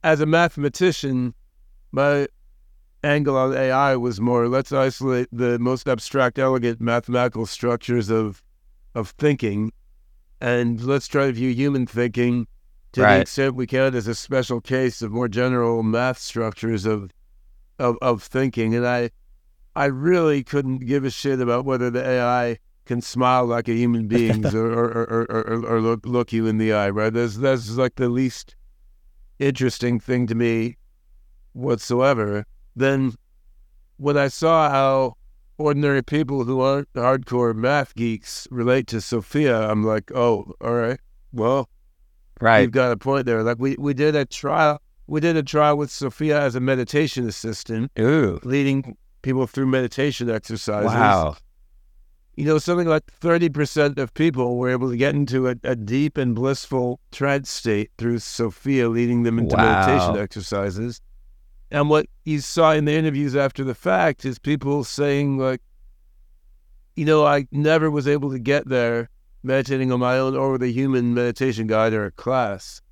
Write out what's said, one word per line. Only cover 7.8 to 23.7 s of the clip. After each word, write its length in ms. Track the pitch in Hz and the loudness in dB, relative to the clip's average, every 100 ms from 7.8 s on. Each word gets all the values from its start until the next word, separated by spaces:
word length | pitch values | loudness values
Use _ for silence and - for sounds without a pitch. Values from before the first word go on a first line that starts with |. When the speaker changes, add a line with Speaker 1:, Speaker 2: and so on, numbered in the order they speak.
| - 120 104 | 0 -2 2
Speaker 1:
of, 320 | 110 110 98 _ _ _ _ - | 0 0 -6 _ _ _ _ -12
of 160 | - 107 - | -8 -8 0
thinking, 540 | 151 139 110 101 110 - _ - _ - _ - | 0 2 -2 -2 -4 -8 _ -20 _ -20 _ -8
and 420 | 123 120 120 117 | -2 0 0 -2
let's 240 | 123 139 - | -2 -2 0
try 200 | 147 139 | -2 0
to 60 | |
view 180 | 117 127 | 0 -2
human 360 | 123 143 139 120 | 0 0 0 -2
thinking 640 | 113 120 110 120 120 113 - _ - - | -2 -2 0 0 0 -4 -12 _ -20 -10
to 100 | - | 2
Speaker 2:
Right. 140 | 104 98 | 4 6
Speaker 1:
the 40 | |
extent 320 | 98 - 135 | 2 -2 -2
we 120 | 127 120 | -2 -2
can 280 | 131 135 | 0 2
as 140 | 123 104 | 0 -4
a 60 | |
special 460 | 113 - 135 123 120 | -8 -4 -2 -2 -6
case 400 | - 131 131 - | -2 0 0 -2
of 120 | 113 | -6
more 160 | 113 120 | -4 -2
general 560 | 104 127 127 117 117 | 0 0 2 0 0
math 340 | 110 113 127 123 | 0 0 0 -4
structures 680 | - 113 110 101 113 110 | -8 -4 -4 -4 -4 -2
of, 280 | 104 107 95 _ _ - - - _ - | 0 -2 -6 _ _ -20 -20 -20 _ -2
of, 180 | 123 117 | -2 0
of 220 | 127 113 | 0 -2
thinking. 500 | - 131 135 117 110 | -4 -2 -2 0 0
And 100 | 117 | 0
I, 260 | 123 123 120 _ _ - _ _ - - | 0 -2 -4 _ _ -20 _ _ -10 -2
I 80 | |
really 580 | 139 131 156 180 160 143 | -2 0 0 2 4 0
couldn't 360 | 123 143 131 131 | 0 -4 -2 -4
give 260 | 123 143 | -2 0
a 60 | 131 | -2
shit 300 | - 139 131 | -4 -2 0
about 240 | 123 120 | 0 0
whether 260 | 135 131 123 | -2 -2 0
the 140 | 120 | -2
A 160 | 131 127 | 0 0
I 380 | 120 123 120 113 _ _ | 0 0 -2 -6 _ _
can 160 | - 120 | -6 -6
smile 460 | - 123 127 127 120 | -4 0 2 4 2
like 220 | 117 | 0
a 60 | 117 | 0